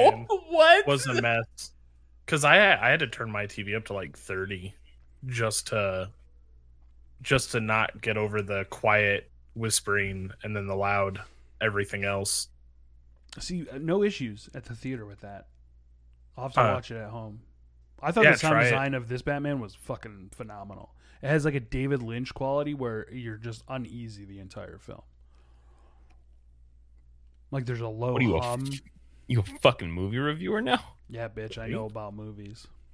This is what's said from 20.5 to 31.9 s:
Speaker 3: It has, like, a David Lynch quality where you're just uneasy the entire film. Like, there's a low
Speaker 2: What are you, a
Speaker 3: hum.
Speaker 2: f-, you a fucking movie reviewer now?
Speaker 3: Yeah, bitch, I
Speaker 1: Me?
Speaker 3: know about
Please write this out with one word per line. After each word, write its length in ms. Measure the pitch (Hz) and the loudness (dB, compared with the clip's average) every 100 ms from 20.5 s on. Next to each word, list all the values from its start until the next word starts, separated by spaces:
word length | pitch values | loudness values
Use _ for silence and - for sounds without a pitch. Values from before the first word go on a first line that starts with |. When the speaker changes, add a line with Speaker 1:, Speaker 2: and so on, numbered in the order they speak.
| 104 101 95 101 - - - | -12 -14 -14 -18 -20 -20 -8
Speaker 3:
It 60 | 139 | 0
has, 160 | 156 | 2
like, 100 | 151 | 2
a 60 | 139 | -2
David 420 | 110 131 135 139 | -4 -2 0 0
Lynch 300 | 113 117 127 | -2 -6 -8
quality 380 | - 135 143 147 | -6 -2 0 -2
where 320 | 143 120 110 107 | -4 -4 -6 -8
you're 240 | 127 117 107 | -10 -10 -10
just 260 | 117 110 - | -10 -12 -10
uneasy 560 | 131 117 117 113 104 | -10 -10 -12 -12 -14
the 140 | 98 98 | -16 -16
entire 380 | 95 104 90 - | -16 -14 -16 -16
film. 240 | - - - - - - - - - - - - - - - - - - - - - - - - - - - | -16 -18 -20 -20 -20 -20 -20 -20 -20 -20 -20 -20 -20 -20 -20 -20 -20 -20 -20 -20 -20 -20 -20 -20 -20 -20 -8
Like, 140 | 139 120 | -6 -4
there's 140 | 117 | -4
a 80 | 113 | -6
low 260 | 110 123 | -4 -2
Speaker 2:
What 80 | 127 | 2
are 20 | |
you, 120 | 120 80 | 2 2
a 60 | |
Speaker 3:
hum. 220 | 120 123 135 | 0 -2 -4
Speaker 2:
f-, 80 | 139 - - - - - | -8 -12 -20 -20 -16 0
you 120 | 120 | 0
a 180 | 98 - | 0 4
fucking 300 | 135 - 85 | 4 4 -2
movie 280 | 87 95 120 | -4 -2 -2
reviewer 420 | 147 156 190 214 | -2 -4 -2 -2
now? 180 | 254 247 - - - | 0 0 -2 -20 -16
Speaker 3:
Yeah, 200 | 117 113 | -12 -10
bitch, 300 | 104 110 113 | -10 -10 -10
I 80 | 113 | -8
Speaker 1:
Me? 40 | |
Speaker 3:
know 100 | 113 | -6
about 280 | 110 | -8